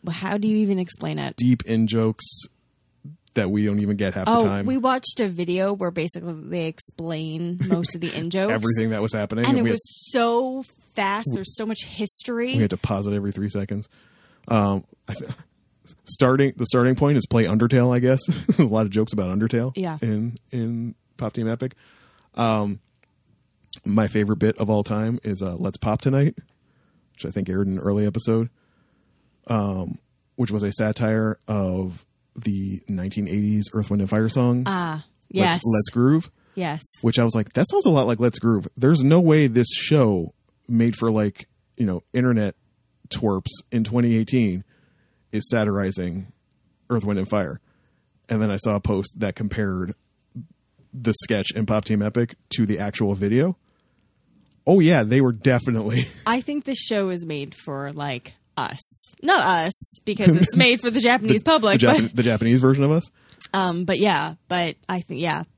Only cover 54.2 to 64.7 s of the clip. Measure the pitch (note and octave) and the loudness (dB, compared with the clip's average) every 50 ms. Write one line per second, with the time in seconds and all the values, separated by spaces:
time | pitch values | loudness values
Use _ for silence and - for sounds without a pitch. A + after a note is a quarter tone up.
54.2 | _ _ _ _ _ _ _ _ _ - F3+ G3 E3 D#3+ F3 C#3 A2+ G#2+ B2 C3+ | _ _ _ _ _ _ _ _ _ 6 6 8 8 8 6 6 4 4 4 4
55.2 | C3+ B2+ A#2+ G#2+ - C3+ B2+ A#2+ A#2 B2+ A#2 A2 G#2+ G#2+ A#2 B2 B2 - - - | 4 4 2 2 2 2 2 4 2 0 0 0 0 0 0 0 -2 -2 -6 -6
56.2 | - A3 A3+ B3+ A#3+ - D4 D4 - - C4 - - - A3 G#3 G3 F#3+ F3+ F3 | -2 0 0 0 -2 -4 -6 -6 -4 -6 -6 -6 -4 -2 -2 0 0 -2 -4 -6
57.2 | E3+ D#3+ D3+ D3 C#3 C3+ C#3 - - - C#3+ C#3+ C#3+ C#3+ C#3+ D3 C#3+ C#3+ C3+ C#3 | -6 -6 -6 -6 -8 -10 -12 -16 -10 -8 -8 -6 -6 -8 -8 -6 -6 -6 -6 -6
58.2 | _ - - _ _ _ _ - C3 - - C#3 - - - - - - - _ | _ -14 -20 _ _ _ _ -6 -6 -6 -6 -10 -12 -10 -10 -10 -10 -10 -14 _
59.2 | - D4 F#4+ D#4+ - F3+ F#3 E3+ D#3+ F3+ F#3+ - - - - - _ - G#3 G3+ | 0 2 2 4 4 2 2 2 0 -2 -2 -4 -4 -4 -6 -6 _ -6 -4 4
60.2 | G#3 F3+ D#3 F3 F#3 - - F3+ B3+ B3 A#3+ A#3 - B3 A3 B3+ A3 A#3+ A#3+ B3+ | 6 6 6 6 4 4 6 6 6 6 6 4 2 0 0 2 4 4 4 4
61.2 | G#3 A3 - G#3+ - D#4+ D#4+ D#4 A3 G#3 G3 - A#2+ A#2+ D4 D#4 A2+ - - A#2+ | 4 2 2 2 4 4 4 4 6 4 4 6 6 6 6 4 2 0 0 0
62.2 | A#2 A#2+ A2+ G#2+ A2+ A2+ A#2+ B2+ B2+ C3 C3+ C#3 C#3 C#3+ D#3 E3 - - _ _ | 2 2 2 2 4 4 4 6 6 6 4 6 4 2 2 2 0 -4 _ _
63.2 | _ _ - _ - - - F#3+ F#3+ F#3 E3+ E3+ F3+ E3+ F#3+ C3 G3 G#3 F3+ C#3+ | _ _ -18 _ -12 -4 -2 0 0 0 -2 -2 -2 -2 0 2 4 2 4 2
64.2 | D3 D#3+ D#3+ _ _ _ F3 F3+ F3 E3 | 0 -4 -8 _ _ _ -2 -2 -2 -2